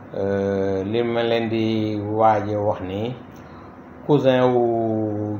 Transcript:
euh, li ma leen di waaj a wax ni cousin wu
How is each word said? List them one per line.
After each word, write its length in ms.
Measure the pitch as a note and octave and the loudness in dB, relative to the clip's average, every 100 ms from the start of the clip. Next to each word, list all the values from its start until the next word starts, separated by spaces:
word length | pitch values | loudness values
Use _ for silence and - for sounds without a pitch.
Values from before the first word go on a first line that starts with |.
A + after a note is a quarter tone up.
| - G2 | -12 -6
euh, 680 | G2 G2 G2 G2 G2 F#2+ | -2 0 0 0 0 -2
li 200 | G2 A#2 | -2 0
ma 200 | A#2 A#2 | 0 0
leen 260 | A#2 A#2 A2+ | 2 0 0
di 500 | A2+ A2 A2 G#2+ G#2 | 0 0 0 0 -2
waaj 540 | G2+ G#2+ A2 G#2+ G2+ | -2 2 4 4 0
a 60 | G#2 | -2
wax 220 | G#2 G#2 | -2 -2
ni 340 | F#2 G2 A#2 B2+ - - - - - - - - - | -4 -4 -6 -8 -14 -20 -18 -18 -20 -20 -20 -14 2
cousin 380 | C#3+ C3 B2+ B2+ | 4 4 4 4
wu 880 | B2 A#2+ A#2 A2+ A2 G#2+ G#2 G#2 | 4 2 0 0 0 -2 -2 -4